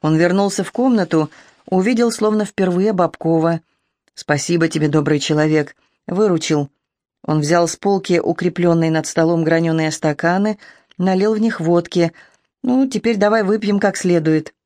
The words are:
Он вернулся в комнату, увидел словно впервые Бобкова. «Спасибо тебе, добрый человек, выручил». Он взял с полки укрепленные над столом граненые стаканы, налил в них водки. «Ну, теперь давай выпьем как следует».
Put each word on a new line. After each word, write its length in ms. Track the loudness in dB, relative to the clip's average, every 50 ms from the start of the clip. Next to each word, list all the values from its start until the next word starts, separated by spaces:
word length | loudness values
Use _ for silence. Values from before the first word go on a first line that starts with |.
Он 160 | 0 2 2
вернулся 460 | 2 2 2 2 2 0 0 -2 -4
в 80 | -6 -6
комнату, 580 | _ -2 0 2 2 2 0 0 0 0 0 -2 -6 -20 -20 _ _ _ _
увидел 460 | -2 -2 0 0 0 0 2 0 0
словно 320 | 0 0 0 0 0 0 -2
впервые 480 | -4 _ -2 -2 0 0 0 0 0
Бобкова. 720 | 0 0 -2 -2 -2 -4 -2 0 0 2 2 0 -2 -2 _ _ _ _ _ _ _ _ _ _ _
«Спасибо 540 | -20 -4 -4 -2 -2 0 -2 0 0 0 0
тебе, 200 | 0 0 -2 2
добрый 300 | 2 0 2 2 0 0
человек, 560 | 0 0 0 2 2 2 2 0 0 -2 -8 _ _ _ _ _ _
выручил». 640 | -6 -2 0 2 2 2 0 0 0 -2 -2 -2 -4 _ _ _ _ _ _ _ _ _ _ -6
Он 140 | -4 -2 -2
взял 260 | 0 0 0 0 0
с 80 | 0 -4
полки 460 | -4 -2 -2 -2 0 0 0 0 0
укрепленные 720 | 0 -2 -4 -2 -2 -4 -2 0 2 2 2 2 2 0
над 160 | 0 -2 -4 -4
столом 340 | -2 0 2 2 2 0
граненые 480 | 2 2 0 0 0 0 0 0 -2 -2
стаканы, 680 | -4 -2 -2 -4 -2 0 -2 0 0 0 0 -2 -2 -6 -12 -20 -20 _ _ _ _
налил 380 | -2 -2 0 2 2 0 0 0
в 40 | 0
них 200 | 0 -2 -2 -2
водки. 540 | 0 2 2 2 0 0 0 0 0 0 -2 -8 -20 _ _ _ _ _ _ _
«Ну, 240 | -4 0 0 2 0 0
теперь 280 | -2 -2 -2 0 0
давай 260 | 2 2 2 2 2
выпьем 380 | 2 0 0 0 0 0 0 2
как 160 | 0 0 -2
следует». 580 | 0 0 0 0 2 2 2 0 0 -2 -6 _ _ _